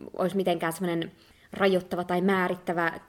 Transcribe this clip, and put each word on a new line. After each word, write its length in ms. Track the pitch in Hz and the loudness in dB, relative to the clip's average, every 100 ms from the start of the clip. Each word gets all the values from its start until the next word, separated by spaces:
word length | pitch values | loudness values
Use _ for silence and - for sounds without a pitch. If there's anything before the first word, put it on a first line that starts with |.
| - - | -12 -2
olisi 180 | 180 190 | -2 0
mitenkään 380 | 185 170 165 | 0 0 0
semmoinen 380 | 160 180 170 165 - - - - | -2 -2 -2 -4 -10 -20 -20 -12
rajoittava 500 | - 196 185 180 185 | 0 2 2 0 -6
tai 180 | 180 180 | -2 0
määrittävä 680 | 190 190 180 180 - 170 170 165 | 2 2 0 -2 -4 0 0 -2